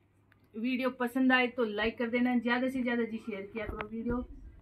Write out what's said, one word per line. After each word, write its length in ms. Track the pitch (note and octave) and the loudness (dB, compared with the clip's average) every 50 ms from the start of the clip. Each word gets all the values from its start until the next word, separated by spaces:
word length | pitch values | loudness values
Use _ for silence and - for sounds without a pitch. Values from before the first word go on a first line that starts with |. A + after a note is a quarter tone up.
| _ _ _ _ _ _ _ _ _ _ - | _ _ _ _ _ _ _ _ _ _ -8
वीडियो 360 | A3+ A3+ B3+ B3+ A3+ C4 B3 | -4 -2 -2 0 2 0 0
पसंद 400 | C4 - B3 A#3+ - C4 C4 B3+ | 0 0 -2 -2 2 4 6 6
आए 160 | B3+ B3+ B3 A#3+ | 6 6 4 2
तो 140 | A#3+ B3+ A#3 | 2 0 -2
like 320 | G#3+ G#3 G#3 G#3+ A3+ - | 0 0 0 0 -2 0
कर 120 | - A#3+ A3+ | -2 -4 0
देना, 280 | A#3+ A#3+ B3 B3 B3 | 2 2 2 4 2
ज़्यादा 320 | A#3+ A#3 A#3+ A#3+ B3 C4 B3+ | 2 2 2 0 2 0 0
से 120 | C4+ C4 | 0 0
ज़्यादा 220 | A#3 B3 A#3 A#3+ A3+ | -2 0 0 0 0
जी 140 | A3 A3+ A3 | -2 -4 -8
share 220 | - A#3 G3 F#3+ G3 | -6 -8 -8 -8 -8
किया 220 | G3+ - A3 G#3 | -8 -8 -8 -6
करो 220 | G3+ G#3 A3 G#3+ | -6 -6 -8 -8
वीडियो। 300 | G#3+ A3 A3+ A3+ A#3+ A#3+ B3 B3+ - - - - - - - | -8 -8 -6 -4 -2 -2 -2 -4 -8 -12 -18 -18 -20 -16 -16